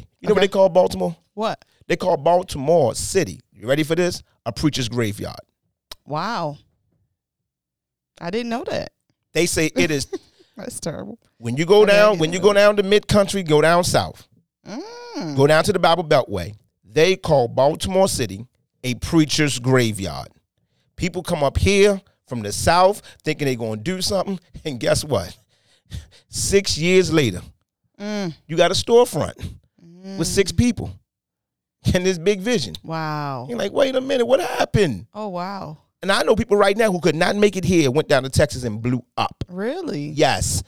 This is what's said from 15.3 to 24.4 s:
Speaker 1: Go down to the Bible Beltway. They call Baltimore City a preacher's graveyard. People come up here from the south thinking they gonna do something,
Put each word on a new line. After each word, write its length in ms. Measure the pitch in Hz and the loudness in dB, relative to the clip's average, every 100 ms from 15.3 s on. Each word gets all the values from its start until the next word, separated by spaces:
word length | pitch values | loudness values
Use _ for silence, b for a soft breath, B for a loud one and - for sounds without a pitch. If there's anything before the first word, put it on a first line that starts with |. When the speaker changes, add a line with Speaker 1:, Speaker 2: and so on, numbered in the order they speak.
| 139 | 2
Speaker 1:
Go 100 | 143 | 4
down 160 | 156 | 4
to 80 | 165 | 2
the 60 | 185 | 2
Bible 240 | 170 170 | 2 2
Beltway. 520 | 160 147 - 95 85 104 _ _ | 2 0 0 -6 -8 -14 _ _
They 300 | 90 117 170 190 | _ 0 2 2
call 300 | - 143 120 | 0 0 0
Baltimore 640 | 120 135 170 190 190 196 | 2 0 0 -2 0 2
City 380 | - 113 98 120 _ _ _ | 0 -6 -8 -16 _ _ _
a 120 | 127 117 | -8 -6
preacher's 640 | - 170 151 - 151 123 | 0 2 2 2 -2 -2
graveyard. 680 | 123 131 117 104 95 69 50 _ _ _ _ _ _ - | 0 2 2 -2 -8 -10 -14 _ _ _ _ _ _ -8
People 260 | 180 180 | -6 -6
come 220 | 165 175 | -6 -2
up 140 | 139 - | 0 2
here 420 | - 202 202 196 - _ _ | 2 4 4 2 -6 _ _
from 140 | 120 | -8
the 80 | 104 | -6
south 500 | - - 170 185 208 B B | -2 2 4 4 2 B B
thinking 220 | - 151 143 | -6 -4 -4
they 80 | |
gonna 220 | 127 113 107 | -4 -6 -6
do 240 | 104 185 | -6 -6
something, 380 | 185 202 180 190 | -4 -4 -4 -6